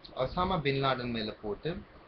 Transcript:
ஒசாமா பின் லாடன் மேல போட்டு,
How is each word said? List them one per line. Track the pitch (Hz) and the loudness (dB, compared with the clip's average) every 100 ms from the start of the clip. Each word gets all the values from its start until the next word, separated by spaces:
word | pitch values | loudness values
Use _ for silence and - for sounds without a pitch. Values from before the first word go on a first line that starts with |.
| - - | -12 -4
ஒசாமா | 131 180 185 180 | -2 0 2 2
பின் | 139 135 | 2 4
லாடன் | 139 123 123 | 4 2 0
மேல | 117 110 | -2 -2
போட்டு, | - 107 101 151 196 - - | -4 -4 -2 -2 -4 -10 -20